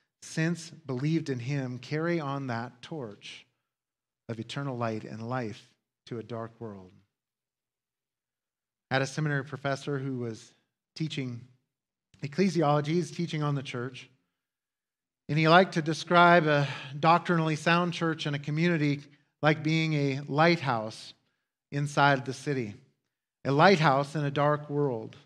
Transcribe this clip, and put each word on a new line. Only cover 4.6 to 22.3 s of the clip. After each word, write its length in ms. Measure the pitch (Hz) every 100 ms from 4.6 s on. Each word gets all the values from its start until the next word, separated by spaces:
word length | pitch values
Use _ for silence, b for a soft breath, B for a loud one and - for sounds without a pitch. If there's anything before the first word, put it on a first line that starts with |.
| 143 123
light 260 | 117 110
and 260 | - 110 113
life 320 | 127 117 - - _ _ _ -
to 140 | 120
a 20 |
dark 300 | 104 113 113 117
world. 320 | 113 101 92 98 _ _ _ _ _ _ _ _ _ _ _ _ _ _ _ _ _ _ _
I 20 |
had 80 | 135
a 40 | 135
seminary 360 | - 156 143
professor 540 | 135 131 139 135 - 143
who 200 | 135 131
was 360 | 120 110 - _ _ _ _
teaching 460 | - 160 151 131 120 - _ _ _ _ _ _ _
ecclesiology, 640 | 143 143 196 160 147 147 147
he's 220 | 170 160
teaching 320 | - 170 160
on 120 | 147
the 80 | 143
church, 460 | 127 127 123 127 - _ _ _ _ _ _ _ _ _ _ _ -
and 100 | 151
he 100 | 160
liked 260 | 170 190
to 80 | 180
describe 640 | 156 156 - 175 175 175 151
a 220 | 147 139 127 139 143
doctrinally 580 | 160 170 170 170 160 151
sound 360 | 170 170 175
church 340 | 170 165 160 156
and 100 | 143
a 20 |
community 600 | 143 151 175 170 147 143 139 b b _
like 220 | 147 156
being 320 | 151 160 160
a 260 | 156 143 135 143
lighthouse 840 | 139 165 170 135 117 110 - - - _ _ _ _ _
inside 540 | 143 143 143 143 139
the 80 | 127